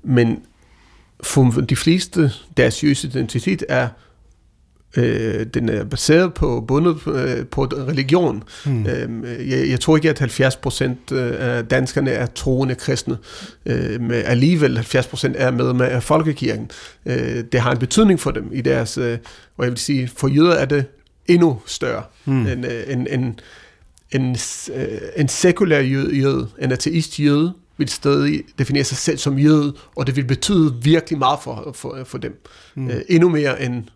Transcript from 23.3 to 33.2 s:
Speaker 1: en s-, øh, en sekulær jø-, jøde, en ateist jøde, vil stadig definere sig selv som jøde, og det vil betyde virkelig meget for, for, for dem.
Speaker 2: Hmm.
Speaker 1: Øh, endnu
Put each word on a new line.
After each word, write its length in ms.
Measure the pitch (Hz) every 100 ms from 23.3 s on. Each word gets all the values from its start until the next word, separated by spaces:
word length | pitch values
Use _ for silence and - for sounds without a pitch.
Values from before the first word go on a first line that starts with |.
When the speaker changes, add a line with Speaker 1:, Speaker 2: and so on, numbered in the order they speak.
| 110 - - - _ _ _ _
Speaker 1:
en 240 | 135 131 123
s-, 340 | - - - 131
øh, 120 | - - - -
en 100 | 139
sekulær 520 | - 180 175 190 156
jø-, 320 | 131 135 139 139
jøde, 260 | 135 135 113 -
en 100 | 135
ateist 480 | 127 - 165 156 -
jøde, 340 | 147 143 165 180 _ -
vil 120 | 139
stadig 540 | - 139 143 143 151 - -
definere 240 | 135 143
sig 140 | 135 127
selv 200 | - 143
som 200 | - 135
jøde, 360 | 147 151 147 143 - -
og 120 | 135
det 80 | 135
vil 80 | 127
betyde 500 | 131 - 196 156 120
virkelig 360 | 135 165 156 156
meget 200 | 131 147
for, 280 | - 113 110 123
for, 220 | 131 135 127
for 120 | -
dem. 240 | - - - - -
Speaker 2:
Hmm. 160 | - 127
Speaker 1:
Øh, 120 | 120 -
endnu 200 | 170